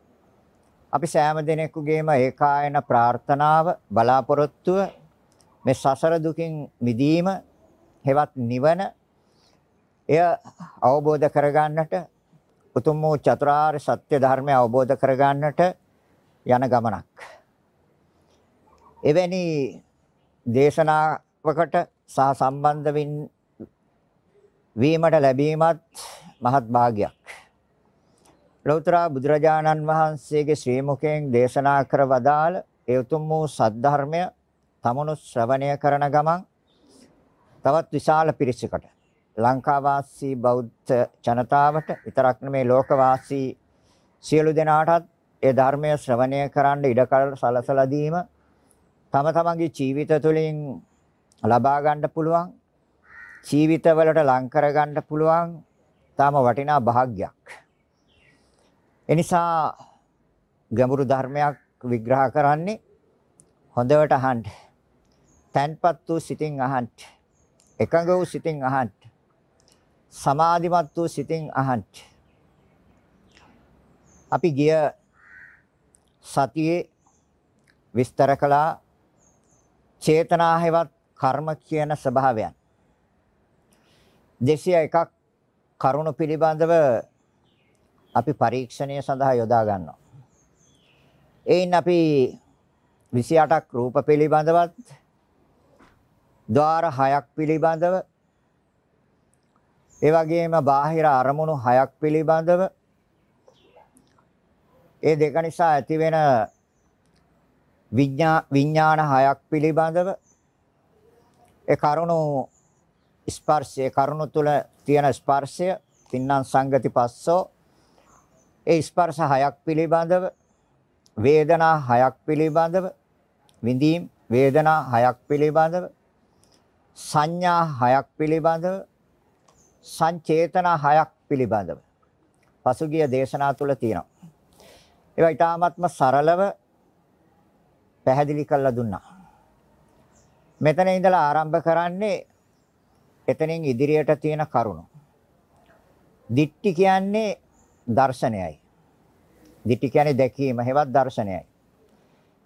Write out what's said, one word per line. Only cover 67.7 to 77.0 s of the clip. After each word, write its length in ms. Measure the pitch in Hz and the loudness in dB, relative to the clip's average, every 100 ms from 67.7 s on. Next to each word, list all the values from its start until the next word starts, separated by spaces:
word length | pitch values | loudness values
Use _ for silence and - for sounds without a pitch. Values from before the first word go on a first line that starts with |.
| - | -6
එකඟ 260 | 117 165 170 | -2 0 0
වූ 160 | 180 | -2
සිතින් 380 | 170 139 165 147 | -2 -6 -8 -6
අහන්න. 300 | 131 135 113 _ - _ _ _ _ _ _ _ _ _ _ | -4 -2 -4 _ -20 _ _ _ _ _ _ _ _ _ _
සමාධිමත් 800 | - 151 143 165 170 170 175 151 | -6 -2 0 2 0 0 -2 -2
වූ 160 | 170 165 | -4 -6
සිතින් 420 | - 139 160 151 | -6 -8 -8 -6
අහන්න. 320 | 135 135 120 - - - _ _ _ _ _ _ _ _ _ _ _ _ _ _ _ _ _ _ _ _ _ - | -4 -2 -4 -6 -20 -20 _ _ _ _ _ _ _ _ _ _ _ _ _ _ _ _ _ _ _ _ _ -6
අපි 160 | 131 175 | -2 0
ගිය 260 | 135 147 156 139 - _ _ - - - _ _ _ _ _ _ _ | 2 2 2 0 -4 _ _ -20 -20 -20 _ _ _ _ _ _ _
සතියේ 640 | - 143 135 160 160 175 - _ | -6 -2 -2 -2 -2 -2 -6 _